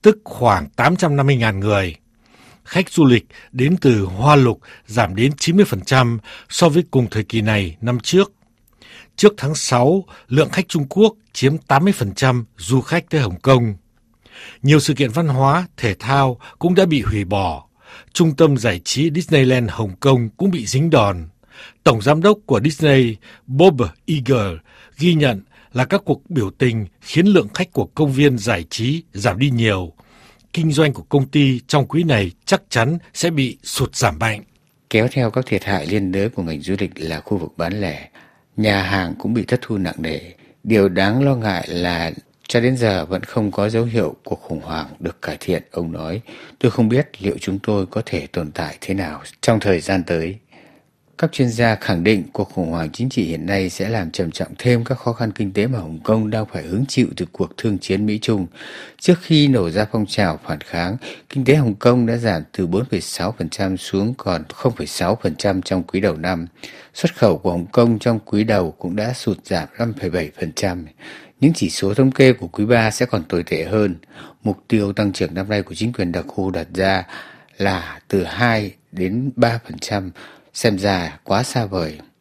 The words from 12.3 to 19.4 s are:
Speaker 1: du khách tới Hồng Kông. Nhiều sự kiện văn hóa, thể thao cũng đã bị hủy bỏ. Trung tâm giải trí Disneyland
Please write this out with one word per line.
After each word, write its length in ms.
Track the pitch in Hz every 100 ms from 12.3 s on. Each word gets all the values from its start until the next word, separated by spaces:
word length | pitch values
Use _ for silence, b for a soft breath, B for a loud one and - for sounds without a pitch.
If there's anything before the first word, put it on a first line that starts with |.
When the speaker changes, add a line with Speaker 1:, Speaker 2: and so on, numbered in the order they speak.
| 123 113 -
Speaker 1:
du 220 | 90 131
khách 300 | - 170 165
tới 100 | 156
Hồng 200 | 113 90
Kông. 340 | 127 131 117 98 _ _ _ _ B B B B
Nhiều 180 | 135 151
sự 140 | 147
kiện 160 | 143 131
văn 180 | 127 165
hóa, 400 | 131 135 160 180 -
thể 180 | 113
thao 440 | 95 107 139 131 120 B B
cũng 160 | 170
đã 120 | 180 190
bị 160 | 147
hủy 220 | 107 107
bỏ. 440 | 92 101 90 71 - B B B B
Trung 240 | - 165 139
tâm 200 | 160 131
giải 240 | 113 90
trí 260 | - 127 160
Disneyland 560 | 151 - 156